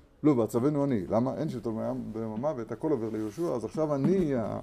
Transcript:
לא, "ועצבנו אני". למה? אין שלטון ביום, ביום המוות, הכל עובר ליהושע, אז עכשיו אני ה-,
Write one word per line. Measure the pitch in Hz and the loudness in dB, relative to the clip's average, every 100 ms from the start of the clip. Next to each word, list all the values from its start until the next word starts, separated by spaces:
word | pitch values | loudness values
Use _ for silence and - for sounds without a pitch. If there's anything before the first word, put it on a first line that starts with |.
| - _ | -20 _
לא, | 147 | 4
"ועצבנו | 127 107 120 135 147 | 4 4 2 2 2
אני". | 143 117 87 | 2 2 2
למה? | 104 127 98 | 2 2 -2
אין | 151 | -4
שלטון | 123 117 113 | -4 -4 -2
ביום, | 113 127 110 | -2 -4 -6
ביום | 110 113 | -6 -6
המוות, | 107 143 135 107 | -4 -4 -4 -6
הכל | 113 156 | -4 0
עובר | 131 110 | 0 0
ליהושע, | 110 107 104 170 | -2 -4 -4 -2
אז | 127 | -2
עכשיו | 107 156 156 | -4 -2 0
אני | 139 143 190 156 | 2 4 4 2
ה-, | 127 104 107 | 0 -2 -6